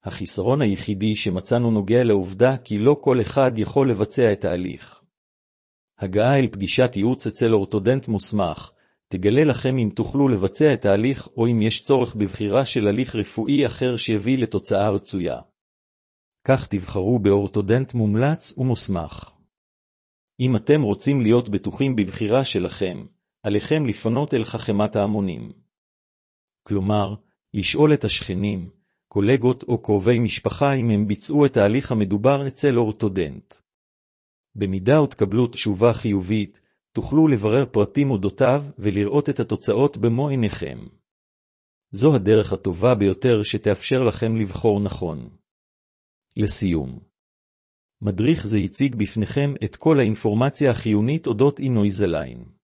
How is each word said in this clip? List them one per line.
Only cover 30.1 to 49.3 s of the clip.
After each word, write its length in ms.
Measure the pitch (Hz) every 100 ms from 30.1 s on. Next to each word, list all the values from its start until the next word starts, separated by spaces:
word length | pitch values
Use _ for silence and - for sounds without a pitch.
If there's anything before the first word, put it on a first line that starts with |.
| 120
משפחה 540 | 113 - 113 - 139
אם 160 | 139 117
הם 180 | 104 104
ביצעו 380 | 104 - 147
את 120 | 143 120
ההליך 340 | 101 120 -
המדובר 560 | 110 98 101 123 139 139
אצל 300 | 135 143 120
אורתודנט. 760 | 110 104 107 95 78 60 _ _ _ _ _ _ _ _ _ _ _
במידה 460 | 107 101 95 98 151
ותקבלו 460 | 143 - 98 107 120
תשובה 460 | - 107 95 117
חיובית, 680 | 110 110 98 92 107 98 _ _ _ _
תוכלו 360 | - 120 147 160
לברר 380 | 123 107 123
פרטים 460 | 135 110 101 139 139
אודותיו 540 | 110 95 - 123 139 143 -
ולראות 520 | 101 98 101 143 143
את 100 | 139
התוצאות 580 | 110 107 - 104 143 -
במו 320 | 113 117 143
עיניכם. 500 | 135 107 - 78 60 57 _ _ _ _ _ _ _ _ _ _
זו 240 | 101 143
הדרך 380 | 135 95 110 104
הטובה 420 | 95 98 85 117
ביותר 480 | 117 101 92 127 113
שתאפשר 600 | 101 107 107 98 - 131
לכם 320 | 120 - 113
לבחור 440 | 113 101 87 113 101
נכון. 500 | 98 - 87 76 58 _ _ _ _ _ _ _ _ _ _ -
לסיום, 640 | 104 - 98 80 65 60 _ _ _ _ _ _ _ _ _ _
מדריך 460 | 104 95 120 165 104
זה 100 | 107
הציג 380 | 95 - 139
בפניכם 580 | 117 101 110 101